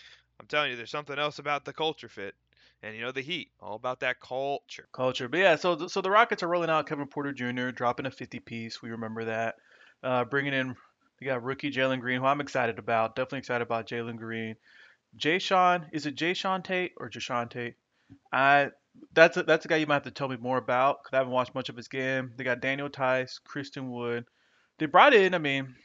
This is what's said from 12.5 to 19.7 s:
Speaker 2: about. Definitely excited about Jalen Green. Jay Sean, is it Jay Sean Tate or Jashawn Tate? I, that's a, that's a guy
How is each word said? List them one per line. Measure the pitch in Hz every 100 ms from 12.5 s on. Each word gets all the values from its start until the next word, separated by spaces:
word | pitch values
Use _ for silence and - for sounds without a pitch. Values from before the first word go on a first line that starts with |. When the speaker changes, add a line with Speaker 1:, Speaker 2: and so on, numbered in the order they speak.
| 131 120 117
Speaker 2:
about. | 104 113 113 131
Definitely | 131 139
excited | - 123
about | 117 117 107
Jalen | 120 117 113
Green. | 113 113 110 110 _ - - _ _
Jay | 113 147 180
Sean, | - 190 180 175 151
is | 160 147
it |
Jay | 123 165
Sean | 185 196 190
Tate | 180 185 180 -
or | 123
Jashawn | 120 - 123 117
Tate? | 127 120 - _ _ - - -
I, | 127 139 143 139 - _ - -
that's | - 170 185
a, |
that's | 160 160
a |
guy | -